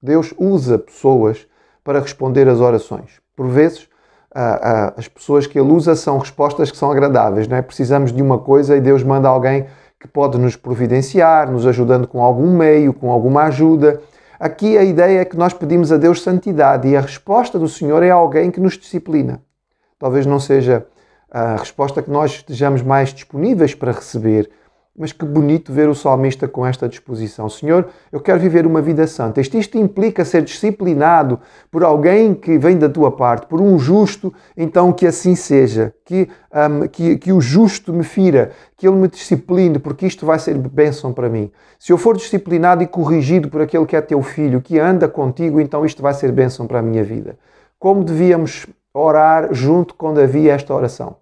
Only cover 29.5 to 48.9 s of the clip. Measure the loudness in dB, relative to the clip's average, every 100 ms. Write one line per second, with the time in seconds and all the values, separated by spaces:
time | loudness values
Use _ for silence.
29.5 | -2 -4 -2 -2 0 -4 -2 0 0 -2
30.5 | -4 -6 -4 -2 0 2 2 2 -4 -8
31.5 | _ _ 0 2 2 4 4 2 0 0
32.5 | 2 2 2 2 2 0 0 -2 -2 -4
33.5 | -2 2 2 2 2 2 -2 -12 -12 _
34.5 | -8 -2 2 2 4 0 0 0 0 2
35.5 | 2 2 0 -4 -6 _ -4 -4 -6 _
36.5 | -2 0 0 -4 -4 -2 -2 2 0 2
37.5 | 4 2 0 -8 -6 -4 0 2 2 0
38.5 | -6 _ _ 0 2 0 -2 -4 -4 -2
39.5 | 0 2 0 -6 -6 -6 -6 -2 -2 -2
40.5 | -4 -6 0 0 0 -8 -6 -4 -4 -8
41.5 | _ _ _ 0 2 2 0 -2 -6 -2
42.5 | 0 2 2 0 -2 0 0 2 0 0
43.5 | -4 -2 -2 0 -2 -2 -4 -4 -4 -2
44.5 | -2 -2 0 2 2 0 -2 -6 -4 -2
45.5 | -2 -2 -2 -4 -2 -4 -2 -2 0 -2
46.5 | -2 -8 -4 -4 -4 -4 -6 -12 -16 _
47.5 | _ _ _ 0 0 0 0 2 2 0
48.5 | -8 -20 _ _